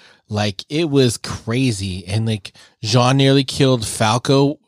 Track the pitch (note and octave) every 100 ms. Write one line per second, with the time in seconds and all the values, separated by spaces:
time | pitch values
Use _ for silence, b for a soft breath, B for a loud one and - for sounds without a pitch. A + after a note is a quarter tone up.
0 | b b - G#2+ G#2 - - D3 E3 C#3
1 | B2+ - - - A2 B2 C3 G2 F#2+ F#2
2 | F#2 A2+ A2+ G#2+ - _ B B A2 B2
3 | B2 C#3 C3+ C#3 C3+ - C3 B2 G#2+ -
4 | A2 A#2+ - C#3 C#3+ -